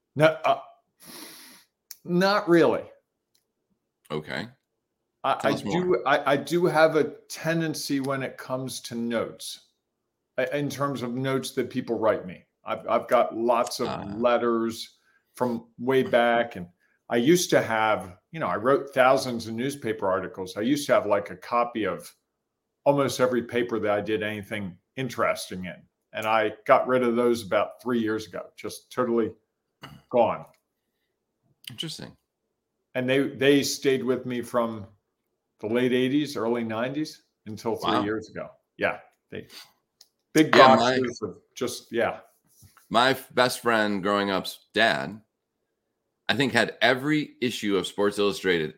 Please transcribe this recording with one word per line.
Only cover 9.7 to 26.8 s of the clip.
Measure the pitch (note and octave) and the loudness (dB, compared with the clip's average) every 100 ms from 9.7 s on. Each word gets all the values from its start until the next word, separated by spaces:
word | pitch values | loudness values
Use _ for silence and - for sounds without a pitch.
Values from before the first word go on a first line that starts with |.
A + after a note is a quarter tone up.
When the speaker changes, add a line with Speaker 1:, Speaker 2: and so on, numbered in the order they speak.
| _ _ _ _ _ _ - | _ _ _ _ _ _ -6
Speaker 1:
i-, | C3 | -4
in | D3 C#3+ | -4 -4
terms | A#2 C#3+ B2+ | -4 -4 -4
of | A#2+ | -6
notes | A#2+ C3+ C3+ C3 | -4 -2 -2 -4
that | - A#2 | -6 -4
people | B2+ B2 A2 | -6 -4 0
write | A2 F#2+ F2+ | 2 0 -2
me. | E2 _ _ - | -16 _ _ -10
I've, | A2 - | -8 -2
I've | A#2 - | -2 2
got | B2 A2 A2 | 2 2 0
lots | A#2 A#2 B2 - | 0 2 0 -4
of | B2 | -6
Speaker 2:
Ah. | C3 E2+ A2+ | -6 -8 -2
Speaker 1:
letters | A#2+ A#2+ A#2+ A#2 A2+ A2+ - _ _ _ _ - | 2 2 2 0 -2 -6 -14 _ _ _ _ -4
from | B2 A#2 - - | -4 -4 -10 -8
way | A#2+ C3 | 0 2
back. | B2+ A#2+ A#2+ A#2 A#2 G2 | 4 2 4 2 0 -6
And | F2 _ _ _ _ | -14 _ _ _ _
I | A#2+ | 0
used | B2 F3 - | 4 4 4
to | C#3 | 0
have, | A#2 A2+ G#2+ G2+ F#2 F2+ _ | 2 0 2 0 -2 -16 _
you | E3 | -6
know, | A2+ | -4
I | F#2+ | 0
wrote | A#2 C#3 - | 2 2 2
thousands | C3+ B2+ C3+ B2+ A#2 A2+ | 4 6 4 0 -6 -6
of | |
newspaper | A2+ C3+ C#3 A2+ G#2 G2 | -4 -4 -4 -6 -4 -2
articles. | F#2+ F2+ - F2+ G2+ | -2 -4 -10 -10 -4
I | |
used | A#2 C#3+ - | -2 0 2
to | |
have, | A2+ G#2 | 2 2
like, | G2+ - | 0 -2
a | F2 | -12
copy | - A#2+ A#2+ A2+ G2 | -4 -2 -2 -2 -4
of | E2+ - - _ _ _ _ _ _ | -4 -10 -20 _ _ _ _ _ _
almost | C#3 C#3+ C3 - | 2 2 0 2
every | B2+ B2 | 2 2
paper | A#2 A#2+ A#2 A2+ | -2 -4 -2 -2
that | G#2 | -2
I | G#2 | -2
did | G2 G#2+ | -2 -4
anything | G#2+ G#2+ G2 G#2+ F#2+ F2 _ - | -4 -8 -8 -8 -10 -14 _ -10
interesting | C3 A#2 F#2 D#2+ - F#2 F2+ | -8 -2 -2 -2 -6 -10 -12
in. | C#2+ _ _ _ | -14 _ _ _
And | G#2+ A2 | -8 0
I | A2 G#2+ - - | 2 0 -4 4
got | B2+ | 4